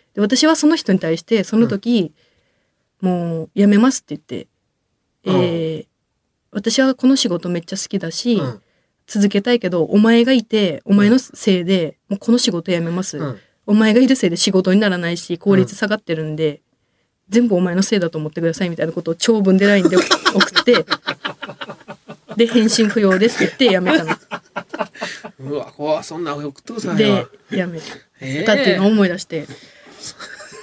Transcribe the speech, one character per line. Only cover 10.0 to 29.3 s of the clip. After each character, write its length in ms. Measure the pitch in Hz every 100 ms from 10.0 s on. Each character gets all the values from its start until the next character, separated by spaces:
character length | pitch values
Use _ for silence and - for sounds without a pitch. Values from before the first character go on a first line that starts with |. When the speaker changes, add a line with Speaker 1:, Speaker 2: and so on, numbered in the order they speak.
| 220 233
Speaker 1:
が 80 | 233
い 120 | 262
て、 360 | - 214 190 143
お 80 | -
前 160 | 202 202
の 100 | 262
せ 400 | - - - 180
い 60 |
で、 320 | 170 185 160 - -
Speaker 2:
う 40 |
ん。 20 |
Speaker 1:
も 0 |
う 40 | 196
こ 120 | -
の 60 | 240
仕 120 | -
事 200 | 170 180
辞 80 | 170
め 120 | 165
ま 120 | 175
す。 140 | 190 143
Speaker 2:
う 60 |
ん。 160 | 143 - _ _
Speaker 1:
お 80 | -
前 200 | 214 220
が 60 | 226
い 80 | 262
る 80 |
せ 120 | 262 185
い 20 |
で 80 | 170
仕 140 | -
事 220 | 190 185
に 60 | 196
な 80 | 214
ら 100 | 175
な 140 | 170
い 60 | 170
し、 200 | - 175
効 200 | 202 190
率 180 | 185
下 120 | - 202
が 80 | 214
っ 40 |
て 140 | -
る 80 | 160
ん 140 | 156 151
で、 120 | 156
Speaker 2:
う 40 |
ん。 60 | 143 _ _ _ _ _ _ -
Speaker 1:
全 200 | 226 240
部 60 |
お 40 | 180
前 160 | 185
の 80 | 180
せ 140 | 190 208
い 20 |
だ 100 | 170
と 80 | 156
思 120 | 156
っ 20 |
て 80 | 170
く 80 | 165
だ 60 |
さ 100 | 165
い 60 | 180
み 80 | 165
た 60 |
い 40 | 165
な 60 |
こ 80 | 170
と 100 | 165
を 40 |
長 260 | 165 - 220
文 160 | 190 190
で 80 | 202
line 220 | 202 180
で 80 | 180
送 80 |
っ 580 | - 359 349 196 - -
て、 220 | 240 247 -
Speaker 2:
<laughs> 1500 | - - - 285 - 247 - - - - - - - - 214
Speaker 1:
で、 100 | 233
返 220 | 240 220
信 180 | 226 208
不 120 | 226
要 180 | 196 185
で 80 | 233
す 140 | -
っ 60 | 370 -
て 100 | 247
言 100 | 185
っ 20 |
て 20 | 180
辞 20 |
め 60 | 311
た 80 |
の。 100 | 160 - - - _ 196 - 294 - - 208 - 202 -
Speaker 2:
う 140 | 135
わ、 100 | 143
怖 340 | - - 151 156
い。 40 |
そ 140 | - 160
ん 60 |
な 100 | 160
送 120 | 147 147
っ 40 |
て 220 | 135 -
く 20 |
だ 60 | 233 180
さ 60 | -
い 60 | 208
よ。 200 | 196 - _ -
Speaker 1:
で、 80 | 190
辞 80 |
め 140 | 175 165
た。 60 | - - _ -
Speaker 2:
え 200 | 135 147
え。 20 |
Speaker 1:
だ 80 | 220
っ 40 | 247
て 140 | 233
い 40 |
う 40 | 190
の 60 |
を 20 | 202
思 180 | 220
い 40 | 190
出 100 | 175
し 60 |
て。 200 | -